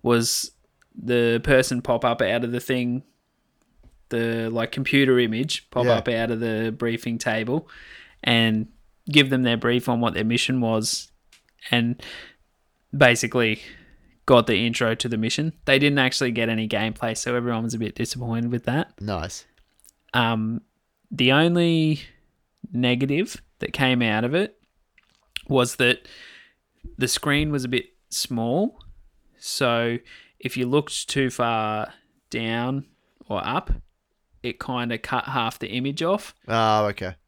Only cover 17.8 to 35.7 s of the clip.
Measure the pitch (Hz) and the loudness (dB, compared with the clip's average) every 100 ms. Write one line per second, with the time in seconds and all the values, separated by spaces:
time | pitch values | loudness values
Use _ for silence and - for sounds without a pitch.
17.8 | 110 - 120 127 120 113 120 120 - 139 | -6 -4 -6 -6 -6 -4 -2 -2 -2 -2
18.8 | - - 98 95 82 - - _ _ _ | -4 -8 -6 -6 -6 -10 -18 _ _ _
19.8 | _ _ _ 123 117 113 110 117 _ _ | _ _ _ 0 2 0 -2 -6 _ _
20.8 | _ _ _ 135 123 139 170 175 170 165 | _ _ _ 0 4 6 6 4 4 4
21.8 | 156 151 - _ _ _ _ _ - 123 | 2 0 -6 _ _ _ _ _ -8 -2
22.8 | 123 123 135 143 208 - _ _ - - | 0 0 0 -2 -4 -8 _ _ -10 0
23.8 | 131 123 113 107 120 160 214 _ _ _ | 2 2 2 0 0 0 -2 _ _ _
24.8 | _ _ _ _ _ - - 135 123 - | _ _ _ _ _ -16 -2 2 2 2
25.8 | 123 - - - - - - _ _ _ | 2 2 -6 -20 -20 -20 -20 _ _ _
26.8 | - - 131 - 147 143 151 147 127 123 | -20 -4 -2 -2 0 0 0 -2 -2 -4
27.8 | - _ _ - - 117 117 147 226 - | -4 _ _ -8 -4 -4 0 0 -2 -6
28.8 | - - - _ _ _ - - 127 117 | -20 -20 -20 _ _ _ -10 -2 0 2
29.8 | 117 117 - - - _ 127 - 123 143 | 0 -2 -8 -20 -20 _ -8 -4 0 0
30.8 | 147 - - 139 131 - 120 113 107 107 | -2 -8 -4 -2 -2 -2 -2 0 -2 -4
31.8 | - - _ _ _ 117 113 117 123 139 | -8 -14 _ _ _ -6 -4 -4 -4 -6
32.8 | 139 _ _ _ - 101 - 143 - - | -8 _ _ _ -8 -6 -4 -6 -2 -4
33.8 | - _ _ _ _ _ 123 - - 123 | -4 _ _ _ _ _ -10 -8 -6 -6
34.8 | 120 113 - 127 - 135 113 - - | -4 -6 -4 -6 -4 -4 -4 -6 -8